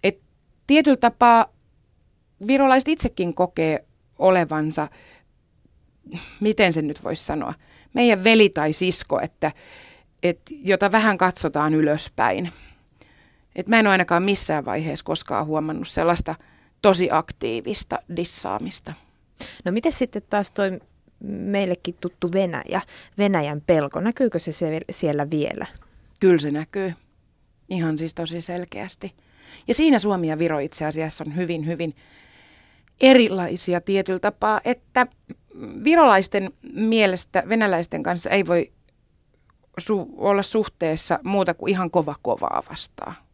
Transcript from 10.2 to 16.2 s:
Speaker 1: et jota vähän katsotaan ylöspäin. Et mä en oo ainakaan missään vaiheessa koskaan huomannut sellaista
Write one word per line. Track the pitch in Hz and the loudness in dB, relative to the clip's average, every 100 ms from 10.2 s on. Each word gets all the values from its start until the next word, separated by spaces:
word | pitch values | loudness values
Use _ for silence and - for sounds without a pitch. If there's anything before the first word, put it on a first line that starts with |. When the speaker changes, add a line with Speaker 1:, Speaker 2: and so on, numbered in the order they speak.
Speaker 1:
et | 175 170 - | -2 -2 -12
jota | 302 190 185 202 | -8 0 2 4
vähän | 214 214 190 | 4 2 2
katsotaan | 185 - 160 147 151 | 0 0 -4 0 2
ylöspäin. | 156 151 151 - - 113 95 175 - - _ _ _ _ _ _ _ _ | 2 2 0 -6 0 0 0 -6 -10 -20 _ _ _ _ _ _ _ _
Et | - 185 | -10 0
mä | 226 | 4
en | 214 | 6
oo | |
ainakaan | 190 175 175 | 4 4 2
missään | 190 196 - 151 | 2 -2 -2 -4
vaiheessa | 127 107 160 147 | -2 -6 -6 -8
koskaan | - 160 - 110 | -6 -8 -4 -4
huomannut | 151 156 156 156 160 | -2 -4 -4 -8 -8
sellaista | - 165 170 | -2 0 0